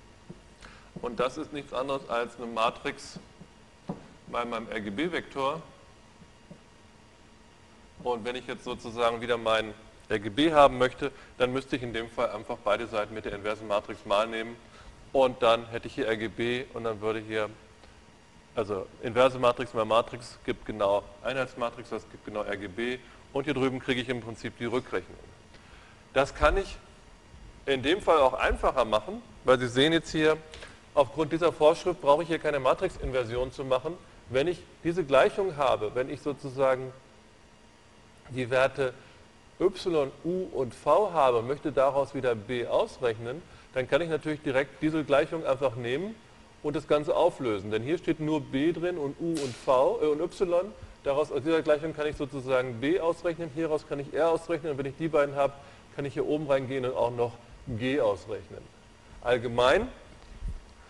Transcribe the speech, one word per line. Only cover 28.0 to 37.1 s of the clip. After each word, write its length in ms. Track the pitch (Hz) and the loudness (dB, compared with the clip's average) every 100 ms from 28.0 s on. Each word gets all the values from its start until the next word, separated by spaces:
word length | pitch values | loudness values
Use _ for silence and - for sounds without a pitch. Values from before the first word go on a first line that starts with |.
Fall 160 | 202 165 | 4 6
auch 160 | 131 | 6
einfacher 520 | - 123 - 190 135 113 | 4 0 2 0 2 4
machen, 360 | 107 143 220 - - | 2 0 -10 -12 -2
weil 160 | 123 127 | 4 4
Sie 80 | 127 | 4
sehen 260 | 117 147 | 4 4
jetzt 160 | 165 - | 4 0
hier, 260 | 160 156 156 - - - - - - | 0 2 2 -2 -18 -18 -20 -4 2
aufgrund 360 | 131 147 156 | 2 2 -2
dieser 220 | 160 165 | 2 2
Vorschrift 480 | - 151 170 180 175 | 6 6 6 2 0
brauche 220 | 135 147 | 4 4
ich 40 | 165 | 4
hier 120 | 160 | -2
keine 200 | 156 143 | 0 2
Matrixinversion 920 | 131 160 185 - 139 131 117 123 131 | 2 2 0 -4 -4 -2 -2 -2 -4
zu 120 | - | -4
machen. 320 | 135 127 156 175 - - - | 0 0 -2 -10 -14 -20 -4
Wenn 180 | 123 151 | 0 0
ich 160 | 175 - - | -2 -8 -8
diese 200 | 160 175 | -4 -2
Gleichung 540 | 147 135 196 208 190 143 | 4 6 6 4 -2 0
habe, 360 | 135 113 107 | 2 2 0
wenn 160 | 113 135 | -2 -4
ich 120 | 147 | -4
sozusagen 720 | 151 139 139 131 135 131 131 - - | -6 -6 -6 0 2 2 -2 -12 -20